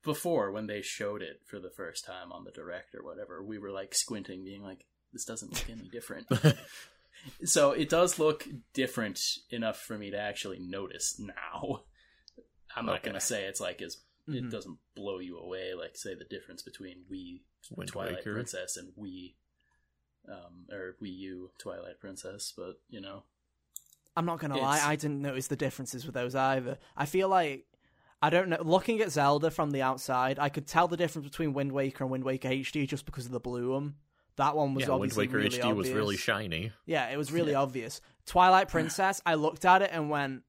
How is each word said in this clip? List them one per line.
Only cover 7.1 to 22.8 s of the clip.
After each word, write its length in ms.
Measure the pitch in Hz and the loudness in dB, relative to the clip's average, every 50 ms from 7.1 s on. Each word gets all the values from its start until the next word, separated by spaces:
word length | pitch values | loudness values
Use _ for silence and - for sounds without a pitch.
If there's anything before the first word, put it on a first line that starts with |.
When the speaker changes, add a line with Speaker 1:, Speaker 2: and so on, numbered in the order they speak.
| _ - - 139 - - - | _ -18 -18 -16 -14 -8 -2
Speaker 1:
So 280 | - - 165 147 139 | 2 6 6 6 6
it 180 | - - 156 147 | 6 4 2 4
does 280 | 160 160 180 180 - - | 6 6 6 6 4 4
look 300 | 156 156 151 151 - - 147 123 - _ _ | 4 2 2 2 -4 -12 -12 -14 -16 _ _
different 460 | 131 131 123 - - 113 104 92 - - - - - - _ | 0 0 0 0 -2 -2 -2 -2 -2 -2 -2 -2 -4 -6 _
enough 280 | - 117 117 110 110 - | -6 -2 -2 -2 -2 -4
for 160 | - - 113 104 | -8 -10 -10 -8
me 120 | 104 98 | -8 -6
to 60 | 95 101 | -4 -4
actually 420 | 104 104 101 - - 104 95 90 | -4 -4 -4 -6 -6 -8 -8 -8
notice 600 | 92 90 92 98 98 92 - - - - - - | -8 -8 -6 -6 -6 -8 -6 -4 -4 -4 -4 -4
now. 640 | 104 98 - - - 80 85 87 - - - - - - _ _ _ _ _ _ _ - _ - - _ _ _ - - - - | -8 -12 -10 -10 -10 -10 -8 -8 -4 -4 -4 -6 -6 -18 _ _ _ _ _ _ _ -20 _ -20 -20 _ _ _ -20 -10 -8 -6
I'm 80 | 117 | -2
not 140 | - - 101 | -2 -2 -2
Speaker 2:
Okay. 80 | - - | -2 -6
Speaker 1:
gonna 100 | 98 95 | -4 -2
say 240 | - - 120 104 98 | -2 -2 -2 -2 -4
it's, 160 | 95 95 - | -4 -6 -4
like, 220 | 101 90 92 - | -4 -4 -6 -6
as, 160 | - 85 - - _ _ _ _ _ | -8 -10 -10 -12 _ _ _ _ _
it 60 | - | -8
Speaker 3:
Mm-hmm. 160 | 151 127 123 123 | -6 -6 -6 -6
Speaker 1:
doesn't 280 | 113 107 92 95 82 76 _ _ _ | -6 -8 -8 -10 -16 -18 _ _ _
blow 240 | - 101 101 98 92 | -10 -6 -6 -6 -6
you 180 | 90 90 87 85 | -6 -8 -10 -10
away, 360 | 90 90 90 92 92 92 92 | -10 -8 -8 -6 -6 -6 -6
like, 240 | 87 82 85 - - | -8 -8 -10 -10 -10
say, 180 | - 104 92 | -10 -10 -10
the 80 | 85 - | -10 -10
difference 380 | - - 90 - - 87 85 | -12 -12 -12 -12 -14 -16 -16
between 420 | - - - - 95 90 87 90 90 92 | -16 -16 -14 -14 -14 -14 -14 -16 -14 -12
Wii 300 | 95 95 92 87 87 92 _ _ _ _ - - | -12 -10 -10 -12 -14 -16 _ _ _ _ -18 -16
Speaker 2:
Wind 180 | - - 95 95 | -10 -10 -10 -8
Speaker 1:
Twilight 260 | - 101 95 - - 92 | -6 -6 -4 -4 -6 -6
Speaker 2:
Waker. 160 | - 110 104 | -6 -4 -4
Speaker 1:
Princess 420 | 107 - - - 92 90 - - 90 | -4 -4 -6 -6 -8 -6 -6 -8 -10
and 160 | 90 92 - | -10 -14 -16
Wii, 400 | - 104 98 90 90 90 90 - _ _ _ _ _ _ _ _ _ _ _ _ _ _ _ _ _ _ - | -14 -12 -12 -12 -12 -14 -14 -18 _ _ _ _ _ _ _ _ _ _ _ _ _ _ _ _ _ _ -16
um, 380 | 101 92 87 87 87 87 90 87 | -16 -16 -16 -18 -20 -20 -18 -14
or 240 | 104 101 95 92 90 _ | -12 -10 -10 -10 -10 _
Wii 160 | 107 98 92 92 | -12 -12 -10 -10
U 340 | 95 95 92 90 92 95 _ _ | -10 -12 -12 -12 -14 -16 _ _
Twilight 420 | - 101 90 90 87 92 87 _ | -12 -12 -10 -10 -12 -14 -14 _
Princess, 540 | - 98 95 95 - 101 95 104 - - - | -16 -16 -14 -12 -12 -12 -12 -10 -12 -12 -10
but, 240 | - 90 90 92 - | -12 -12 -12 -12 -14